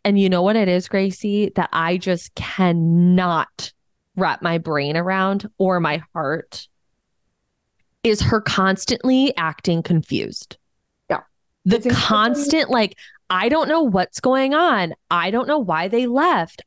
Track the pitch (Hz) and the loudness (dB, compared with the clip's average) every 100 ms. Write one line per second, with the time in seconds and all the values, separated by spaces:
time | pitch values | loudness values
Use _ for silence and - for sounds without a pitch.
0 | 208 202 190 180 185 220 190 180 180 196 | 0 2 2 2 2 2 2 0 0 -2
1 | 190 185 208 208 202 - 175 - 165 180 | -2 -4 -4 -2 -2 -2 -2 -2 -2 -2
2 | 185 175 - - - - 180 170 165 170 | -2 -4 -6 -12 -10 0 0 2 2 4
3 | 175 180 180 165 - - - - _ _ | 4 4 2 0 -4 -8 -16 -18 _ _
4 | _ - 180 - 170 170 165 147 143 160 | _ -2 -2 -2 -2 -2 -2 -2 -2 -2
5 | 175 190 190 196 208 - 190 180 160 151 | -2 0 0 -2 -6 -2 0 2 0 -2
6 | - 165 139 160 - - - _ _ _ | -6 -6 -4 -4 -8 -16 -18 _ _ _
7 | _ _ _ _ _ _ _ _ _ _ | _ _ _ _ _ _ _ _ _ _
8 | 233 208 - 220 214 - 190 190 - 247 | -2 0 2 0 0 0 2 0 -2 -2
9 | 254 262 269 - 160 156 - 165 - 165 | 2 2 2 0 -4 -4 -2 -2 2 0
10 | - - - - - - _ _ _ _ | 0 -4 -6 -10 -16 -20 _ _ _ _
11 | _ - - _ _ _ 185 233 240 240 | _ -8 -8 _ _ _ 0 0 0 -2
12 | - 214 226 285 285 320 285 240 202 - | 0 0 0 0 0 0 0 0 0 -4
13 | - - _ 185 226 311 294 330 277 190 | -20 -20 _ -2 0 2 2 2 2 2
14 | 180 - 254 262 269 302 349 226 170 - | -2 -2 0 2 2 2 2 2 -2 -6
15 | _ 175 175 226 254 302 190 156 180 233 | _ -2 0 -2 0 -2 0 -2 0 0
16 | 247 254 349 240 165 - | 0 2 2 0 -2 -8